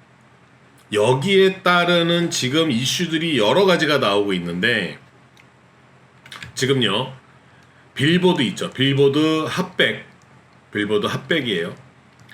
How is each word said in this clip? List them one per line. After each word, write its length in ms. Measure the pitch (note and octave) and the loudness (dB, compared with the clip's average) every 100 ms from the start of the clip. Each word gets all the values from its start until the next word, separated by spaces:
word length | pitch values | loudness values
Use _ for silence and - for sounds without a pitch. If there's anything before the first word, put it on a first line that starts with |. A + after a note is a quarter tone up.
| _ _ _ _ _ _ _ - _ | _ _ _ _ _ _ _ -20 _
여기에 680 | G#2 G#2+ C3 F3+ F#3+ F#3+ F#3 | 0 2 2 2 4 4 2
따르는 680 | F3 F3+ F3 F3 E3+ E3+ E3+ | 2 2 2 2 2 0 -2
지금 400 | - B2+ D3 D#3+ | -4 -2 0 0
이슈들이 680 | A#2 C3 - F3 D#3 E3 C#3 | 0 -2 -4 -4 -2 -2 0
여러 260 | G#2 D#3 G3 | 2 4 4
가지가 320 | E3+ D3+ D3 | 2 2 0
나오고 360 | A2+ G2+ G2+ | 2 0 0
있는데 680 | F#2+ F2 E2+ A2 A2+ E2+ C#2+ - - _ - - _ _ _ _ _ _ _ - - - | -2 -4 -2 0 0 -4 -10 -20 -20 _ -20 -20 _ _ _ _ _ _ _ -20 -20 -14
지금요, 600 | - B2+ C#3 A2+ G2 C#3 C3 - _ _ - - _ - - | -4 -2 0 0 -2 -6 -10 -20 _ _ -20 -20 _ -18 -4
빌보드 480 | C#3 F3 F3+ D#3 | 0 2 2 2
있죠. 260 | A2+ - F2 | -2 -4 -8
빌보드 760 | - C3+ C#3 C#3 C#3 D#3 D#3 D3 | -2 0 4 4 4 0 0 -4
핫백. 600 | E3+ F3+ - B2+ A2 - - - - - - _ | -6 -6 0 0 -2 -12 -20 -20 -20 -20 -20 _
빌보드 360 | G#2 G#2 G#2 G#2+ | -6 -2 -2 -2
핫백이에요. 680 | B2+ - E3+ B2 F#2 E2+ - - _ _ _ - | -6 -4 -4 -2 -4 -6 -10 -20 _ _ _ -20